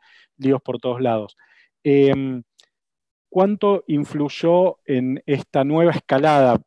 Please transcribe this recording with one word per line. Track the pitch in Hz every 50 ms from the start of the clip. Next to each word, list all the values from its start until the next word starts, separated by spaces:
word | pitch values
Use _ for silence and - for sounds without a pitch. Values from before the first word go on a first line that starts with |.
| _ _ _ _ _ _ _ -
líos | 135 135 135 127
por | - - 127
todos | 127 - 127 120 123
lados. | 131 120 113 110 104 - _ _ _ _ _ _ _ _ _ _ -
Em, | 147 139 143 139 139 135 135 135 135 127 123 120 _ _ _ _ _ _ _ _ _ _ _ _ _ _ _ _
¿cuánto | _ - 185 190 202 214 - 208 202 202 175 -
influyó | - 151 147 147 - - 151 147 139 - - - 165 170 180 185 180 - - _
en | - 139 127 127 127 135 - -
esta | - 143 123 - - - 143 135
nueva | 143 151 160 170 175
escalada | 139 - - - 139 135 147 156 151 143 135 123 117 104 -